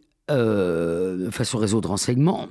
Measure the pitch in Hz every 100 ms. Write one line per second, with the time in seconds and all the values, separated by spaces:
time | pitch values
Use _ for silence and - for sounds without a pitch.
0 | _ _ - 143 113 104 90 82 85 85
1 | 92 92 92 - 117 117 107 110 85 98
2 | - 123 156 160 120